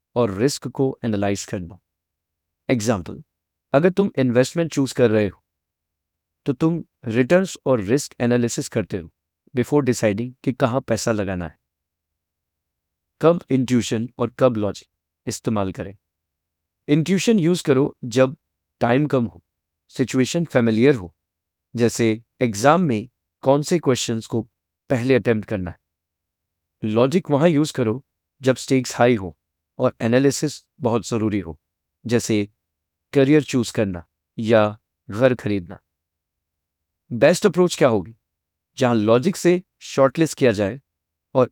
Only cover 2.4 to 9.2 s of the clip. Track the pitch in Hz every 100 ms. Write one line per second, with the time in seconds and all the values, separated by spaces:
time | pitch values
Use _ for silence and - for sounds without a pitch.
2.4 | _ _ - 120 107 101 - - - _
3.4 | _ _ _ 139 185 185 202 - 127 120
4.4 | 131 170 165 143 135 - 120 107 101 -
5.4 | _ _ _ _ _ _ _ _ _ _
6.4 | - 127 160 170 - _ 113 110 127 180
7.4 | 190 - 143 123 95 139 - - 120 123
8.4 | 120 - - 117 95 98 78 _